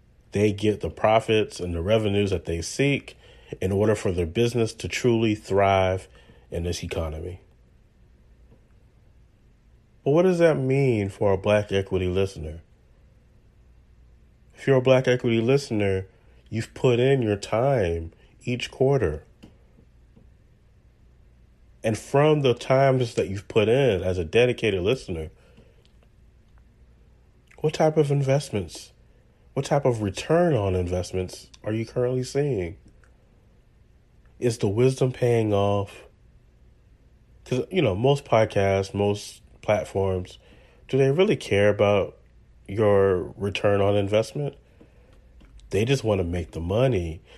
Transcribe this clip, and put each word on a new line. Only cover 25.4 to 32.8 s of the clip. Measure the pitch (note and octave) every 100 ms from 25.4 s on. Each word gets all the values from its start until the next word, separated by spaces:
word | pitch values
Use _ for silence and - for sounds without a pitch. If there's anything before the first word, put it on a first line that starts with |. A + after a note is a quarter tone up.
| _ - - _ _ _ _ _ - _ _ - _ _ - _ _ _ _ _ _ -
what | D#3
type | - D#3 D#3
of | C#3+
investments, | C#3+ C3+ C#3 - G#2 E2 - - _ _ _ _ _ _
what | C#3 -
type | D3
of | C#3 A#2
return | G2+ F#2+ - E3 F3
on | B2+ G2 F2+
investments | F2 F2+ F2 F#2 F2+ - - -
are | G#2+
you | A2+ A2+
currently | B2+ B2 B2+
seeing? | B2 C#3 D3 G#2+ F2 -